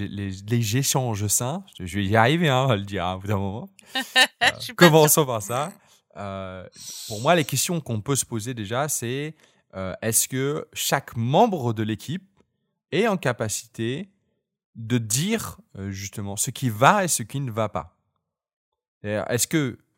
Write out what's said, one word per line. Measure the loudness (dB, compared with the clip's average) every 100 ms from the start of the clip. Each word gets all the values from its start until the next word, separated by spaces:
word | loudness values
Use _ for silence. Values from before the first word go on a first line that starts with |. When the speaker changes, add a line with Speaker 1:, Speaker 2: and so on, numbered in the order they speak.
| -8
Speaker 1:
les, | -6 -8
les | -8 -2 0 2 0
échanges | 0 0 0 -2 0
sains. | 0 -2 -6 -10 -12
Je | -8 -4
vais |
y | 2 4
arriver, | 6 4 2
hein, | 2 2
à | 2
le |
dire, | 0 -4
hein, | -4
au | -4
bout | -2
d'un | -2
moment. | -2 -4 -10 _ -10
Speaker 2:
<laughs> | -8 0 2 2 2
Speaker 1:
Euh, | 0 0
Speaker 2:
Je |
suis | -4
pas | 6 8
Speaker 1:
commençons | 10 8 6
Speaker 2:
sûre. | 2
Speaker 1:
par | -2
ça. | -4 -4 -4 -8 _ _ _ -12
Euh, | -10 -8 -10 -12 -16 -18 -16 -14 -10
pour | -2
moi, | 2
les | 4
questions | 2 0 -2 -2
qu'on | -4 -4
peut | -2
se | -2
poser | -2 -6 -6
déjà, | -6 -4 -2 -2
c'est, | -2 -4 -6 -8 -12 _ _ _
euh, | -10 -8 -6
est-ce | -2 0 0
que | -2 -2 -4 -6
chaque | -8 0 0 -2 -4
membre | 2 4 4 2 -2
de | 0
l'équipe | -2 -4 -6 -8 -10 _ _ _ _ _ _
est | 0 0
en | 0
capacité | 0 -2 -2 -4 -8 -6 -4 -4 -8 _ _ _ _ _ _ -12
de | -2 0
dire, | 0 0 0 -2 -4 -12 -18 -12
euh, | -8
justement, | -8 -10 -8 -6 -4
ce | -4
qui | -2 -4
va | 4 6 6
et | 2
ce | -2
qui | -4 -6
ne | -4
va | -2 -2
pas ? | -4 -10 _ _ _ _ _ _ _ _ _ _ _
C'est-à-dire, | -6 -4 -2
est-ce | -2 0
que, | 0 0 -4 _